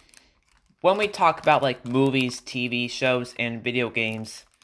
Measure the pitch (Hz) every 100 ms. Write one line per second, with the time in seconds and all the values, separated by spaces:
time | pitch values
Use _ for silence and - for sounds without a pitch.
0 | _ _ _ _ _ _ _ _ 175 196
1 | 208 208 175 160 - 147 135 123 120 127
2 | 139 131 127 120 - 127 123 120 120 -
3 | 131 127 123 - 117 117 120 123 117 113
4 | 113 110 110 - - _